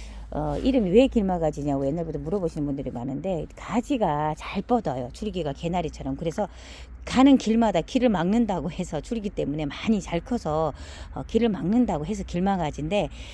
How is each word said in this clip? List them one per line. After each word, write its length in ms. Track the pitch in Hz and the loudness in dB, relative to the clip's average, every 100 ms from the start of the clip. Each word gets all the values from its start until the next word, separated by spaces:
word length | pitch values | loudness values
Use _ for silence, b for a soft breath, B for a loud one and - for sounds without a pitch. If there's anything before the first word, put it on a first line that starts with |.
| B B B | B B B
어, 260 | - 151 143 | -4 -2 0
이름이 320 | 262 262 185 | 2 2 6
왜 180 | 208 262 | 6 6
길마가지냐고 800 | 233 196 180 156 151 143 139 139 | 6 2 2 0 0 -2 0 0
옛날부터 320 | 170 165 147 | -2 -4 -6
물어보시는 480 | 147 202 165 156 143 | -2 -2 -2 -2 -4
분들이 240 | 139 131 | -2 -4
많은데 560 | 120 131 139 190 170 147 - | -6 -6 -6 -4 -4 -6 -10
가지가 800 | - 202 - 269 190 147 151 156 | -4 -2 0 2 2 2 0 -2
잘 260 | - 196 | -6 -6
뻗어요. 460 | - 240 170 127 123 | 0 0 0 -4 -6
줄기가 420 | - 214 180 147 | -6 -6 -4 -4
개나리처럼. 640 | 127 170 180 160 - 139 135 | -4 -2 -2 -2 -6 -6 -4
그래서 320 | 165 151 202 B B B B - - | -4 -2 -4 B B B B -14 -2
가는 320 | 190 277 269 | 6 8 8
길마다 420 | - 220 226 180 | 6 4 4 2
길을 300 | - 254 240 | 0 2 4
막는다고 600 | 185 175 226 220 175 147 | 4 2 2 2 0 -2
해서 300 | 156 175 156 | -4 -4 -6
줄기 300 | - 226 202 | -4 -6 -4
때문에 340 | - 143 151 | -4 -2 -2
많이 380 | 147 - - 214 | -4 -2 0 0
잘 180 | - 170 | 0 -4
커서, 540 | - 240 160 151 156 - B B B | -2 -4 0 0 0 -2 B B B
어, 80 | - | -10
길을 260 | 135 220 233 | 0 2 2
막는다고 560 | 180 175 233 233 156 | 0 2 2 2 0
해서 180 | 156 208 | -2 -6
길마가지인데 840 | 185 175 190 196 151 139 151 202 151 B B | -4 -2 0 0 0 -4 -2 0 -2 B B